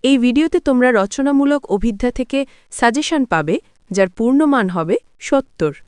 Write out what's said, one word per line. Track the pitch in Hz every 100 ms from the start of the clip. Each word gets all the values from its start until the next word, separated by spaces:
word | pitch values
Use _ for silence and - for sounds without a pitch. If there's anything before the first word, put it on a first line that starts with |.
এই | 269 277
ভিডিওতে | 247 247 311 349
তোমরা | 294 254 254
রচনামূলক | 226 196 - 277 277 277 285 -
অভিজ্ঞতা | 196 233 202 247
থেকে | 247 254 269 277 _ _
সাজেশন | - 233 240 302 311
পাবে, | 254 165 151 233 _ _ _
যার | 190 190
পূর্ণ | - 226 269
মান | 311 269 190
হবে | 180 160 320 _ _
সত্তর। | - 277 - - 156 139